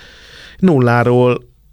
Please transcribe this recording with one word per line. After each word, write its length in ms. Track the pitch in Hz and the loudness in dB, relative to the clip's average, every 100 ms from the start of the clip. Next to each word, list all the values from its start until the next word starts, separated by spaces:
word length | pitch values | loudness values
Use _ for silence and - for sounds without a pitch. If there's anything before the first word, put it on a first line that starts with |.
| - - - - - - | -20 -20 -20 -20 -20 -4
nulláról, 920 | 180 147 123 120 117 123 123 120 - _ _ | 0 0 0 0 0 0 0 -2 -10 _ _